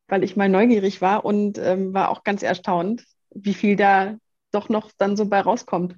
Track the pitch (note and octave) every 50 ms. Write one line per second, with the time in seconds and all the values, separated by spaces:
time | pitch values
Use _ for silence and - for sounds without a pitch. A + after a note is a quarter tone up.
0 | _ - G3 F#3+ F#3 F#3+ - G#3 G3 G3 F#3 F#3+ A3+ B3 A#3+ G#3 F#3+ G3+ G3 -
1 | F#3 F#3 G#3 A3 - G3+ G#3 G#3 G#3 G3+ G3+ - - - F#3 F#3+ F#3+ F#3+ F#3+ G3
2 | - - - - - G#3 G3+ G3 - A3 F#3 - - G#3 F3+ E3+ F3 G3+ A#3 A#3+
3 | - _ _ _ _ _ - G3+ G3 G3+ F#3+ - - G#3 G3+ G3+ G3+ G3 G3 F#3+
4 | F#3+ G3+ A3 A3 _ _ _ _ _ - - G#3 G3+ - G#3+ G#3+ - - _ -
5 | G3 G3+ G3+ G#3 G#3+ G3+ G#3 G3 F#3 - A3+ B3 - - G3+ F3 F3+ F3+ -